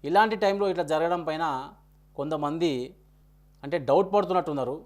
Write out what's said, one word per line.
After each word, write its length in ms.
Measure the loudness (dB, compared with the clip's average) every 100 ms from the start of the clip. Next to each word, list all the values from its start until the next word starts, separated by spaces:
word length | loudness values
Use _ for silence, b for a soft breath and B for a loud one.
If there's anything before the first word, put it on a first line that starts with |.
ఇలాంటి 320 | 2 4 4 2
టైంలో 320 | 0 2 0
ఇట్లా 160 | 0
జరగడం 400 | 0 0 2 0
పైన 500 | -2 -2 -2 -4 -8 -16 _ _ _ -10
కొంతమంది 800 | -6 -2 -2 0 0 -2 -6 -12 _ _ _ _ _ _
అంటే 160 | -6 -4
డౌట్ 340 | 2 4 4
పడుతున్నట్టున్నారు. 680 | 2 2 0 0 -4 -4 -6